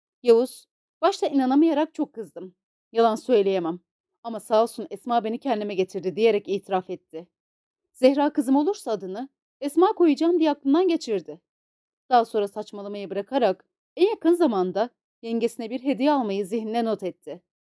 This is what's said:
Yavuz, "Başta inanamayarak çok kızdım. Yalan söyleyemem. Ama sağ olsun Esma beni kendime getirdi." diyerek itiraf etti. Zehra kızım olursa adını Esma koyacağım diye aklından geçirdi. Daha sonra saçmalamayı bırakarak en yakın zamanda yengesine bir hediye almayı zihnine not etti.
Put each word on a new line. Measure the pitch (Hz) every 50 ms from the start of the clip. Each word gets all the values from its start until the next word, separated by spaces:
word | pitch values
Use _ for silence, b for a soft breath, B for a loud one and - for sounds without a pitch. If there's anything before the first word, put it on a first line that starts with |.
| _ _ _ _ -
Yavuz, | 240 226 226 262 254 - - - _ _ _ _ _ _ -
"Başta | 311 381 392 - 392
inanamayarak | - 277 269 254 254 269 285 320 330 294 285 320 311 _
çok | - 285 - -
kızdım. | 226 208 151 - 170 185 185 - _ _ _ _ _ _ _
Yalan | - 226 233 226 220
söyleyemem. | 220 - - 247 208 190 196 190 185 170 160 175 180 _ _ _ _ _ _ _ _ -
Ama | 233 233 202
sağ | - - 226 214 233
olsun | 233 - - 196 -
Esma | 202 185 - 247 233 233 202
beni | 220 226 262
kendime | - 277 233 208 208 208 202
getirdi." | 175 185 - - 190 165 185 151
diyerek | 202 226 226 202 202 -
itiraf | - 196 190 - - 190 185 185 -
etti. | 180 - _ _ - 160 175 _ _ _ _ _ _ _ _ _ _ _ _ _ _
Zehra | - 254 262 277 294 285 294 294
kızım | 302 226 247 269
olursa | 285 302 370 415 - - 240
adını | 220 190 196 180 185 220 269 269 _ _ _ _ _ -
Esma | 269 285 - 320 370 427 427
koyacağım | - 349 320 277 - 320 339 359 330
diye | 320 302
aklından | 285 285 - 269 277 339 381
geçirdi. | 359 330 311 - 247 208 185 156 - 147 - _ _ _ _ _ _ _ _ _ _ _ _ _ -
Daha | 254 240 226
sonra | - - 214 202
saçmalamayı | 196 - 214 208 - - 202 202 202 208 208 196 185
bırakarak | 196 196 196 - 262 277 240 190 185 - _ _ _ _ _ _ -
en | 294 359 427
yakın | 440 - - 330 349
zamanda | 349 349 262 214 185 180 185 175 196 233 240 _ _ _ _ _ _
yengesine | - 233 233 233 226 226 - - 233 208
bir | 247 254 254
hediye | 285 254 190 262 302
almayı | 294 269 233 202 196 202 202
zihnine | 175 220 226 220 214 226 240 233
not | 226 208 - 196
etti. | 175 - _ - 151 151 175 _ _ _ _ _